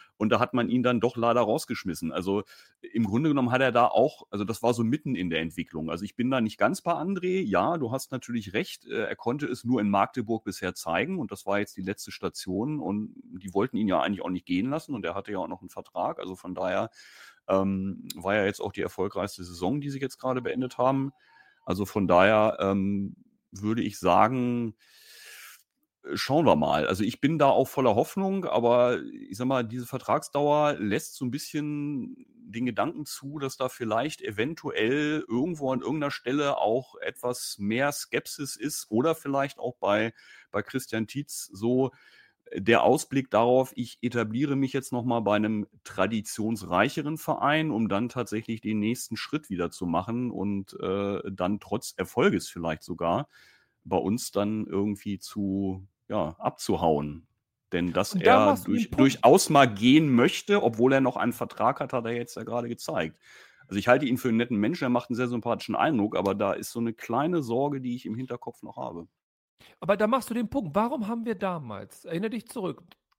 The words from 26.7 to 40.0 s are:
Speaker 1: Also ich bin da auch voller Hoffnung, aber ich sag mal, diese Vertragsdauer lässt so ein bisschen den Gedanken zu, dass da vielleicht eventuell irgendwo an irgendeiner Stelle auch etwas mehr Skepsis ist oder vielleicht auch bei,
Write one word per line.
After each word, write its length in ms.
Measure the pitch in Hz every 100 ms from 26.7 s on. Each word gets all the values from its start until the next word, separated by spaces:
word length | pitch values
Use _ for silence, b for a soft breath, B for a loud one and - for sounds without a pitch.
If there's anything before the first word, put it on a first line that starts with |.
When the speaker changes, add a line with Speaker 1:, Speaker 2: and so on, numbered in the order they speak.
| 73 -
Speaker 1:
Also 160 | 95
ich 160 | 107 -
bin 180 | 147 160
da 80 | 139
auch 220 | 104 135
voller 260 | - 127
Hoffnung, 500 | 104 160 196 190 190
aber 540 | 175 120 117 123 123 98
ich 320 | 57 - - 101
sag 100 | 127
mal, 160 | 135
diese 220 | 113 127 117
Vertragsdauer 880 | 127 - 143 - 143 147 151 147
lässt 400 | - 104 113 -
so 100 | -
ein 60 | 127
bisschen 960 | 123 - 151 147 147 147 139 - - -
den 320 | - - 113 123
Gedanken 400 | 101 131 151 143
zu, 320 | - 139 151
dass 180 | 135 -
da 120 | 127
vielleicht 520 | - 113 110 151 -
eventuell 1040 | - 101 131 165 107 - 110 143 151 151 -
irgendwo 420 | 120 170 156 131
an 100 | 127
irgendeiner 300 | 117 151 143
Stelle 460 | - 123 143 143 -
auch 380 | 104 123 - -
etwas 600 | - - 123 123 - -
mehr 320 | 101 117 143
Skepsis 640 | 143 - 113 - - 139 -
ist 340 | 143 - -
oder 240 | 107 160
vielleicht 460 | 160 139 139 139 -
auch 160 | - -
bei, 360 | 196 107